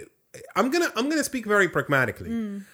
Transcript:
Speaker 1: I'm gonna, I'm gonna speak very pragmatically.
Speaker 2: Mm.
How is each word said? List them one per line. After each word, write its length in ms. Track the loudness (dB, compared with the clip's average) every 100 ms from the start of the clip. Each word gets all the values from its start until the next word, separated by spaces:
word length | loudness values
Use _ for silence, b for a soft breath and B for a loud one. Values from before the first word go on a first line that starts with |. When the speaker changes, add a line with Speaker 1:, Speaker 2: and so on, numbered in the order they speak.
| -20 _ _ -20 -8 0
Speaker 1:
I'm 140 | 2
gonna, 200 | 2 0 0
I'm 140 | 0
gonna 140 | 0
speak 220 | -2 -4 0
very 240 | 2 2
pragmatically. 600 | 0 0 2 2 -2 -6
Speaker 2:
Mm. 340 | -6 -6 -8 -12